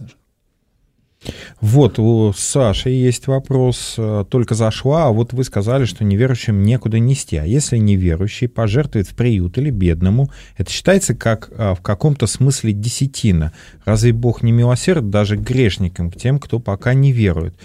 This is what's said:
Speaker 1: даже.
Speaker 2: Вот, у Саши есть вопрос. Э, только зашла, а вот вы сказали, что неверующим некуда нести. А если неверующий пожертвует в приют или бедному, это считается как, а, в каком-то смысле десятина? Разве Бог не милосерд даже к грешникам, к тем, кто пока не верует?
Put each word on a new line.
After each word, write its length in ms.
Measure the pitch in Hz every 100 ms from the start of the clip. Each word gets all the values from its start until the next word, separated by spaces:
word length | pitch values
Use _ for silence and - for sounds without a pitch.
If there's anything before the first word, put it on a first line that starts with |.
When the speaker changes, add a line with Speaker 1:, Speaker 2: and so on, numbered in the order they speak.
Speaker 1:
даже. 140 | 110 - _ _ _ _ _ _ _ _ _ _ - - - -
Speaker 2:
Вот, 380 | 107 127 135 -
у 340 | 110 117 107
Саши 580 | 98 - 147 123 95 127
есть 360 | 131 127 120 -
вопрос. 680 | 135 139 135 127 120 - -
Э, 260 | 110 107 98
только 260 | 131 113
зашла, 520 | 110 113 - 131 156 151
а 40 |
вот 220 | 107 117
вы 100 | 123
сказали, 420 | 131 - 101 135
что 200 | 120 -
неверующим 580 | 104 98 131 123 - 104
некуда 380 | 98 117 110 113
нести. 360 | 117 135 - 82
А 80 |
если 320 | 80 131 143 120
неверующий 680 | 107 98 92 82 98 - 123
пожертвует 640 | - 113 113 147 113 92
в 60 | -
приют 420 | 120 107 87 104
или 120 | 147
бедному, 600 | 110 87 82 92 113 139 - - -
это 140 | 92
считается 440 | - - 190 - -
как, 340 | - 110 - -
а, 160 | 107
в 60 | 90
каком-то 480 | - 101 156 139 113
смысле 440 | - 131 139 110
десятина? 800 | 101 107 - 139 - 113 85 78 - - -
Разве 280 | - 107 120
Бог 300 | 113 120 110
не 80 | 117
милосерд 580 | 117 120 123 - 170 107
даже 260 | 101 101 104
к 40 |
грешникам, 680 | 104 127 120 87 90 87 85
к 40 | 85
тем, 220 | 120 139
кто 220 | - 117
пока 340 | 120 98 -
не 160 | 131 139
верует? 440 | 123 104 78 85 -